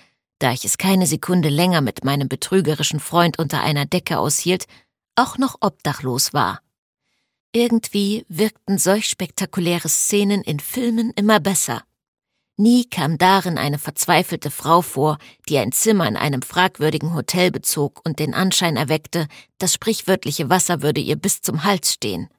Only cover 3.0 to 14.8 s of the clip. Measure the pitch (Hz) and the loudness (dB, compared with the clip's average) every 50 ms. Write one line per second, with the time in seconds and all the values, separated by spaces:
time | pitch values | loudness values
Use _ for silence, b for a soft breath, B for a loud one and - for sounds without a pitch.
3 | - - 170 170 175 170 - - 165 139 - 139 - - 147 143 139 147 - 180 | -4 0 2 4 4 2 2 -2 -4 -2 -2 -2 -2 0 0 -2 -2 -2 -2 -4
4 | - - 170 - 80 151 - - - 170 185 185 - b b b b b b _ | -2 -2 -2 -2 0 0 -2 -2 0 0 -2 -2 -4 b b b b b b _
5 | _ _ - - 254 - - 247 269 254 - - - 190 - _ - 151 135 - | _ _ 0 0 0 0 0 -2 -2 -2 -2 -2 -4 -4 -4 _ -6 -6 -4 -4
6 | - 131 120 131 - - - 135 117 90 101 - _ _ _ _ _ _ _ _ | -4 -4 -2 -2 -2 0 0 0 0 -2 -2 -6 _ _ _ _ _ _ _ _
7 | _ _ _ _ _ _ _ _ _ _ - 233 240 233 233 226 - - - 202 | _ _ _ _ _ _ _ _ _ _ 0 0 2 2 2 0 0 -2 -2 0
8 | 202 202 208 226 - - 170 151 214 214 - _ - - 196 156 - 180 196 220 | 0 0 -2 -4 -6 -6 -2 0 0 -2 -2 _ -4 -2 0 0 2 2 2 2
9 | 208 - - - 185 - - - 196 - - 190 175 170 175 170 - 160 - - | 0 -2 -4 -6 -6 -6 -6 -6 -6 -4 -2 -2 0 0 0 -2 -2 -2 -2 -2
10 | - - 208 202 208 202 202 196 - - 156 147 - - - 247 240 240 226 226 | 0 0 2 2 2 2 2 0 0 -2 -4 -4 -4 -6 -4 -2 -2 0 0 0
11 | 226 240 - - 202 214 220 202 143 196 190 - - - 117 - - _ _ _ | -2 -2 -2 0 2 4 4 4 4 2 0 -2 -2 -4 -4 -6 -8 _ _ _
12 | _ _ _ _ _ _ _ _ _ _ _ - 208 233 247 247 240 - - 180 | _ _ _ _ _ _ _ _ _ _ _ 2 4 4 4 4 2 0 -4 -4
13 | 147 151 165 147 180 185 196 190 180 180 165 - 117 143 147 147 - 156 - - | -2 -2 2 4 6 6 6 6 4 0 -2 -2 -2 -2 -2 -4 -6 -6 -6 -4
14 | - - 175 156 - - - - - 147 - - - 147 165 180 | 0 2 2 2 2 0 -4 -6 -6 -8 -8 -4 2 4 4 4